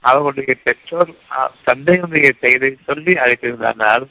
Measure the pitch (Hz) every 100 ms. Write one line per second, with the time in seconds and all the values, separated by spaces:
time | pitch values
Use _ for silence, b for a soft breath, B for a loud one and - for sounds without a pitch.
0 | 127 135 147 139 135 127 - 120 - 165
1 | 170 160 _ 135 131 - - 127 143 180
2 | 175 160 143 127 123 127 135 135 - 143
3 | 160 180 127 120 123 117 113 110 110 113
4 | 135